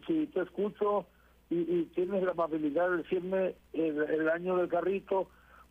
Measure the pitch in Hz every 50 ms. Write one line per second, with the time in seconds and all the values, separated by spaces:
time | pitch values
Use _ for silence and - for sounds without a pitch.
0 | - - 160 156 151 - - 185 180 - - 196 202 208 - - 208 208 208 196
1 | - - _ - - - - - _ - 165 175 165 165 175 175 156 - - 175
2 | 180 190 202 190 185 180 170 170 165 147 160 156 151 147 139 170 180 185 180 165
3 | - - 185 180 175 185 190 190 185 - - - - _ - 165 165 160 147 151
4 | 151 151 160 156 160 156 165 175 180 185 180 180 175 - 175 175 170 185 196 190
5 | - - 196 185 175 - - - - - - - - -